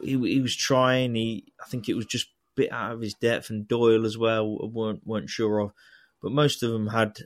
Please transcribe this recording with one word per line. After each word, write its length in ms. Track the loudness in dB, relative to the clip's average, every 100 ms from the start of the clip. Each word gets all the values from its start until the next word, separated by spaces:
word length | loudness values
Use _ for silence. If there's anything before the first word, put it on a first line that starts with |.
he, 180 | -4 0
he 220 | 2 2
was 160 | 0 -2
trying. 580 | 2 4 4 2 0
He, 380 | 0 -2 -4 -10 _
I 60 | -10
think 220 | -8 -4
it 60 |
was 120 | -4 -4
just 200 | -6 -6
a 40 | _ _ -2
bit 160 | -2
out 200 | -2 -6
of 80 | -6
his 140 | -8
depth. 360 | -2 0 0 -2
And 180 | -8 -2
Doyle 380 | 4 6 6 4
as 100 | 0
well, 420 | 0 0 0 -4 -6
weren't, 360 | -4 -4 -6 -6
weren't 240 | -6 -6
sure 280 | -2 0 2
of. 140 | 0 -6 -20 -20 _ _
But 100 | -4
most 300 | 0 2 0
of 100 | -2
them 140 | -2 -2
had, 320 | 0 0 -2